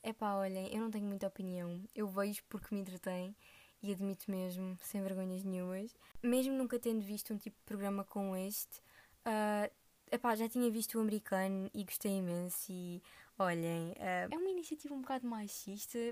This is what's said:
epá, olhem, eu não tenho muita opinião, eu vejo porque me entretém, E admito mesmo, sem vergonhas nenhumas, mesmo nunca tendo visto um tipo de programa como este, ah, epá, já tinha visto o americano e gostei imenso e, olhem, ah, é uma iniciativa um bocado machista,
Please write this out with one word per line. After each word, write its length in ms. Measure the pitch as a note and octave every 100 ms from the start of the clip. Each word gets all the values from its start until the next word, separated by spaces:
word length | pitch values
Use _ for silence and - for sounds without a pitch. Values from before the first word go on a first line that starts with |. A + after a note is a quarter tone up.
epá, 300 | A3 A3 G#3+
olhem, 360 | G3 G3 F#3+ F#3+
eu 100 | G#3+
não 80 | A3+
tenho 160 | G#3+ G3+
muita 200 | G3 G3
opinião, 560 | - F#3 F3+ F3 F3 G3+
eu 120 | - G#3
vejo 360 | F#3+ G3+ G#3 -
porque 240 | G3+ -
me 80 | G3+
entretém, 520 | F#3+ F3+ F#3+ F3+ F3+ G#3 - - - _
E 100 | G3+
admito 380 | F#3 G3 F#3+ -
mesmo, 460 | F#3+ F#3 F3+ F#3 F3+
sem 200 | - G3+
vergonhas 400 | G3 F#3+ F#3 F#3
nenhumas, 540 | G3 F#3 F3+ F#3 A3 - - -
mesmo 320 | A#3+ B3+ C4
nunca 240 | C4+ B3+ A#3+
tendo 220 | A#3 A3
visto 320 | G3+ G#3 -
um 60 | G#3
tipo 180 | - -
de 80 |
programa 400 | - G#3 G3 G3
como 320 | G3 G#3 G3 F#3
este, 460 | F#3+ G#3 - - - - - -
ah, 460 | - G#3+ G#3+ G#3 G#3 - - _ -
epá, 220 | A#3 A#3+ A3
já 120 | A3+
tinha 220 | B3 A#3+
visto 280 | A3 A3 A3+
o 20 |
americano 680 | A3 G#3 - F#3+ F#3+ F#3+ F#3+
e 100 | G#3
gostei 300 | F#3+ - G#3
imenso 580 | G3 F3+ F3 F3+ - -
e, 320 | F#3 F3 F3 - - - -
olhem, 560 | F#3+ E3+ E3 E3+ E3 F#3
ah, 300 | F#3 F3+ F3+
é 60 | D#4
uma 140 | F#4+
iniciativa 440 | F4+ D#4+ D#4 C#4+
um 60 | C#4
bocado 260 | C4 C4 B3
machista, 720 | A3+ G#3 - - G3+ - A#3+ A#3